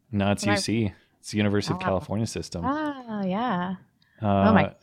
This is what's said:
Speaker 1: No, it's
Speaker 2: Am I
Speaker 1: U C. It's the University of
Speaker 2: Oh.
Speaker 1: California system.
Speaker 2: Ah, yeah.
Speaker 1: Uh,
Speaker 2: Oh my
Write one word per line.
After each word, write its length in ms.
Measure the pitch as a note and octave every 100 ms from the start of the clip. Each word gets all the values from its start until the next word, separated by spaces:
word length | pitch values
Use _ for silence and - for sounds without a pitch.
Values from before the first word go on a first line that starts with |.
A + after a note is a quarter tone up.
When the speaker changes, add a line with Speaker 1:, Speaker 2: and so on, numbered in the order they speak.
| _
Speaker 1:
No, 200 | G#2 G2
it's 120 | G2+
Speaker 2:
Am 80 | G2+
I 20 |
Speaker 1:
U 60 | G2+
C. 340 | G2 A2 G#2 - _ _
It's 120 | -
the 60 | G#2
University 360 | G#2 G#2 -
of 80 | F3+
Speaker 2:
Oh. 20 |
Speaker 1:
California 440 | F#3 F#2+ - G2+ A2
system. 360 | F2 - -
Speaker 2:
Ah, 600 | B3 D4 D4+ C#4 A#3+ G#3+ F#3+
yeah. 500 | F#3+ B3 F3+ F3+ F#3 - _ _ -
Speaker 1:
Uh, 280 | G#2 G2 G2
Speaker 2:
Oh 40 |
my 180 | - - -